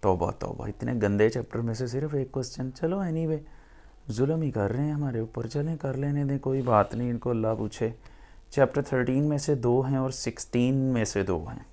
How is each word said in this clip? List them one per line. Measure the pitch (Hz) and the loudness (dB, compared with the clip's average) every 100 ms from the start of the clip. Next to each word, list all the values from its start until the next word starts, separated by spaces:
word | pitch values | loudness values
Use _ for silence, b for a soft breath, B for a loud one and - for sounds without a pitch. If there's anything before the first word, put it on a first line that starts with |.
तौबा | 101 90 85 | 4 2 2
तौबा, | - - - 110 | -2 -6 -6 -8
इतने | 98 120 | -6 -4
गंदे | 123 104 101 107 | 2 2 6 4
चैप्टर | 123 113 - | 4 -4 -4
में | 117 | -4
से | 110 123 | -2 -4
सिर्फ | 127 151 | -4 -2
एक | 147 131 | -2 -2
क्वेश्चन। | 135 123 - 131 | -4 -6 -6 -8
चलो | 131 165 190 | -2 -2 0
anyway, | 185 160 160 156 151 B B B B B - | -2 -2 0 -2 -4 B B B B B -8
जुल्म | 110 135 160 | 0 2 2
ही | 156 | 0
कर | 117 101 | 0 0
रहे | 120 147 | 0 -2
हैं | |
हमारे | 147 143 117 | 0 -2 -2
ऊपर, | 113 - 117 | -4 -6 -6
चलें | 143 151 160 | -4 -4 -4
कर | 139 131 | -4 -2
लेने | 143 143 | -2 0
दें, | 143 139 | 0 0
कोई | 135 135 | 0 0
बात | 127 110 98 | 4 6 4
नहीं, | 110 123 | 2 -2
इनको | 117 127 | -2 -2
अल्लाह | 117 110 | 0 0
पूछे। | 110 110 - 113 120 B B B B B | 0 -4 -2 -4 -4 B B B B B
चैप्टर | - 131 143 | 2 4 4
थर्टीन | 131 131 123 131 | 0 0 2 2
में | 147 147 | 2 0
से | 143 143 | 0 0
दो | 117 123 | 4 2
हैं | 131 139 | 2 0
और | 131 | 0
सिक्सटीन | 131 - - - 123 123 135 131 | -2 -6 -6 -4 0 2 2 2
में | 123 | 2
से | 107 101 | 0 0
दो | 95 85 80 | 0 -2 -2
हैं। | - - | -10 -14